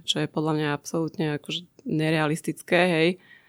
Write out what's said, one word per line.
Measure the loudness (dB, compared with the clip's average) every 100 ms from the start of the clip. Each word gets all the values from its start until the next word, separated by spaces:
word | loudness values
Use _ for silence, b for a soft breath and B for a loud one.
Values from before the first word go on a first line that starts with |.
| -4
čo | -2
je | -2
podľa | -2 0
mňa | 0 0
absolútne | -4 -4 -4 -4 -2 -4
akože | -4 -6 -10 -10 -14
nerealistické, | -4 0 2 2 0 -2 -4 -8 0 4 4
hej, | 4 2 0 b b